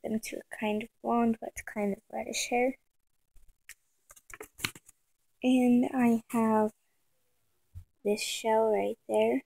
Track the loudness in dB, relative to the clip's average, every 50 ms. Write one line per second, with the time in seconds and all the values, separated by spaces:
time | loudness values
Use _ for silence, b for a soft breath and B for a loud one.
0 | -6 -4 -6 -6 -6 -8 -12 -12 -14 _ -12 -6 -4 -4 -4 -4 -6 -10 _ _
1 | -4 -2 0 2 2 2 0 -2 -6 -12 _ -12 -16 -10 -6 -4 -4 -4 -4 -6
2 | _ _ -10 -10 -8 -6 -6 -6 -4 -2 0 0 0 0 -2 _ _ _ _ _
3 | _ _ _ _ _ _ _ -20 -20 _ _ _ _ -20 -20 _ _ _ _ _
4 | _ _ -20 -20 _ _ -20 -20 -20 -20 _ -8 -8 -8 -8 -8 _ -20 _ _
5 | _ _ _ _ _ _ _ _ 0 2 4 4 4 4 4 4 2 0 0 2
6 | 2 2 2 2 -2 _ -2 0 2 2 4 2 2 0 -2 _ _ _ _ _
7 | _ _ _ _ _ _ _ _ _ _ _ _ _ _ _ -20 -20 _ _ _
8 | _ -2 -2 -2 -2 -8 -8 -4 0 2 4 4 4 4 2 2 0 -2 -4 _
9 | _ -2 0 2 2 2 0 -2 -4